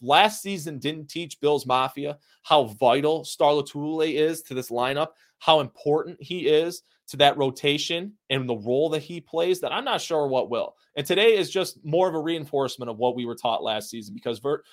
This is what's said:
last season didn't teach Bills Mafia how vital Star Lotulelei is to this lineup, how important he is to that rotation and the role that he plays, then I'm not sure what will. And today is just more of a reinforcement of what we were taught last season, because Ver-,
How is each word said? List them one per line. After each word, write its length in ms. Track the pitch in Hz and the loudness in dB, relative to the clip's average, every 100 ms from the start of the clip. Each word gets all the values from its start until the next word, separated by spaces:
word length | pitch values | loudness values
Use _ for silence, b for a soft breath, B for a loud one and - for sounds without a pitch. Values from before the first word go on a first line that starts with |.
last 400 | 123 151 208 208 | 2 4 4 2
season 360 | 196 196 156 143 | -6 -6 -8 -6
didn't 300 | 147 160 147 | -6 -6 -10
teach 320 | 165 170 - | -10 -10 -2
Bills 260 | 147 147 127 | 0 0 0
Mafia 520 | 127 131 139 143 143 b b | 0 0 -4 -10 -10 b b
how 220 | - 156 117 | 2 2 2
vital 580 | 104 127 131 151 160 | 2 2 4 2 -2
Star 300 | 151 - 147 | -4 2 4
Lotulelei 600 | 147 139 147 151 160 156 143 | 4 0 -6 -4 -2 0 2
is 260 | 156 160 | 0 -2
to 100 | - | -8
this 160 | 127 123 | -8 -6
lineup, 400 | 120 123 139 160 b b _ | -2 -2 -2 -4 b b _
how 200 | - 156 | 6 6
important 640 | 135 - 147 156 165 - | 4 -4 0 0 -2 -10
he 260 | 143 180 139 | -10 -2 4
is 360 | 151 170 175 - _ - | 4 2 -4 -14 _ -6
to 100 | 139 | 4
that 200 | 143 147 | 4 4
rotation 760 | 135 131 147 147 - 170 202 - - | 0 0 0 0 -2 -6 -6 -12 -4
and 180 | 131 127 | -2 -2
the 80 | 113 | -4
role 340 | 107 131 160 | 0 0 0
that 120 | 156 | -2
he 180 | 147 170 | -6 -12
plays, 400 | - 165 175 180 | -6 -2 0 0
then 140 | 139 | -2
I'm 100 | 190 | -4
not 160 | 269 196 | -2 -4
sure 280 | - 160 143 | -2 0 2
what 220 | 131 110 | 0 0
will. 260 | 117 - - _ 147 | -2 -4 -10 _ -6
And 100 | 143 | -2
today 300 | 185 226 208 | 4 4 4
is 140 | 170 | 2
just 340 | 190 180 - | -2 -4 -6
more 240 | 156 165 185 | -2 0 2
of 80 | 160 | 0
a 40 | |
reinforcement 720 | 156 165 143 139 131 - 120 | -4 -4 -4 -2 -2 -4 -10
of 80 | 107 | -2
what 180 | 123 123 | -2 -2
we 100 | 120 | -6
were 100 | 117 | -4
taught 280 | 117 110 | -2 -2
last 260 | 113 107 104 | -2 -4 -6
season, 240 | 117 104 | -12 -12
because 260 | 107 123 110 | -10 -8 -6
Ver-, 240 | 143 147 b | -4 -4 b